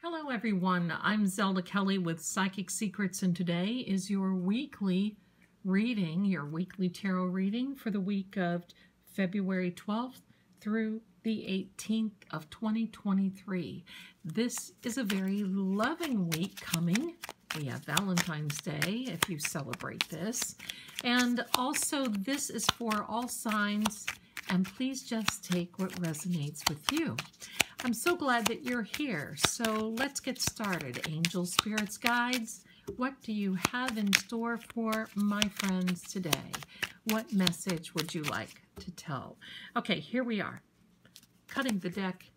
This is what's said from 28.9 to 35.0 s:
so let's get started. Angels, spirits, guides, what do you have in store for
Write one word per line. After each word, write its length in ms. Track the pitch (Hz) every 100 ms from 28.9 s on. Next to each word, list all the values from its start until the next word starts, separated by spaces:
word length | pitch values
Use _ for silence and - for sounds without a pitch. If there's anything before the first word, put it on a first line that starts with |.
| - 294 175 139 147 -
so 480 | - 226 214 220 226
let's 220 | 277 277
get 220 | - 247
started. 680 | - - 208 175 143 123 -
Angels, 440 | 156 170 185 180
spirits, 440 | - 214 214 208 -
guides, 680 | 240 240 240 254 220 - - - - -
what 260 | 254 269
do 100 | -
you 240 | 214 202 190 -
have 260 | 247 254 220
in 160 | 202
store 440 | 196 - 233 233 226 -
for 320 | 233 226 220